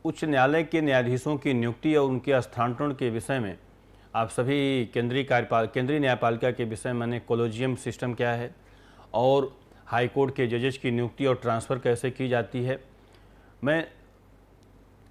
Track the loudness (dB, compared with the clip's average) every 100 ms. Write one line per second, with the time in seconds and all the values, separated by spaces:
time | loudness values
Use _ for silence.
0 | -6 -4 0 4 6 4 2 0 4 4
1 | 4 0 0 -2 0 0 0 0 2 4
2 | 4 0 2 0 0 -2 -2 0 -4 -2
3 | -2 -2 -4 -4 -4 -8 -16 -20 -20 -20
4 | -8 -4 -2 -2 0 2 2 0 -2 -2
5 | -2 -2 2 0 2 0 0 -2 0 0
6 | 2 2 0 0 -2 -2 -4 -6 -6 -4
7 | -4 -6 -2 0 0 -2 -4 -4 -6 -6
8 | -6 -2 -2 -2 -6 -12 -20 -20 -20 -20
9 | -6 0 4 4 2 -8 -20 -20 -4 0
10 | 0 0 0 0 -2 0 -2 -2 -2 -2
11 | -2 -2 0 0 0 -2 -2 -2 0 0
12 | -2 -4 -2 0 -2 -4 -4 -6 -8 -20
13 | -20 -20 -20 -20 -20 -6 -2 0 -2 -12
14 | -20 _ -20 -20 -20 -20 -20 -20 -20 -20
15 | -20